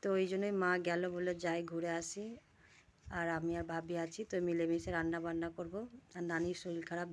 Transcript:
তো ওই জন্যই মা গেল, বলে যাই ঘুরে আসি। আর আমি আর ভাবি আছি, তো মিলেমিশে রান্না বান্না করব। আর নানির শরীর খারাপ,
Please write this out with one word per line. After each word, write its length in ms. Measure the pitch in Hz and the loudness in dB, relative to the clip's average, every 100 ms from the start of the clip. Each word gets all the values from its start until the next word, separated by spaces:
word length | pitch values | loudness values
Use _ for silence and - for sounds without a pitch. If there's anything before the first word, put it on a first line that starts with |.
তো 40 | 202 190 | 4 4
ওই 80 | 190 | 4
জন্যই 220 | 190 208 196 | 2 2 4
মা 80 | 180 180 175 | 4 4 4
গেল, 140 | 170 180 175 | 2 0 0
বলে 180 | 180 175 | -2 0
যাই 180 | 170 170 170 | 0 0 0
ঘুরে 200 | 165 170 165 | -2 0 -2
আসি। 240 | 170 202 214 233 - - - - - _ - 180 | -2 -8 -8 -10 -18 -20 -20 -20 -20 _ -8 -2
আর 100 | 170 165 | 0 2
আমি 140 | 165 170 | 0 0
আর 80 | 165 | -2
ভাবি 220 | 165 165 170 165 | -4 -2 -2 -2
আছি, 160 | 165 220 | -4 -2
তো 60 | 185 175 | 0 2
মিলেমিশে 420 | 170 165 165 170 | 2 4 2 2
রান্না 280 | 170 165 165 170 | 0 2 0 -2
বান্না 240 | 165 170 165 | -2 -2 -4
করব। 180 | 170 190 240 240 - 180 | -6 -6 -8 -12 -14 -6
আর 80 | 175 | -2
নানির 260 | 165 175 175 | 0 0 -2
শরীর 200 | 185 170 165 | -4 -4 -4
খারাপ, 220 | 170 175 | -4 -4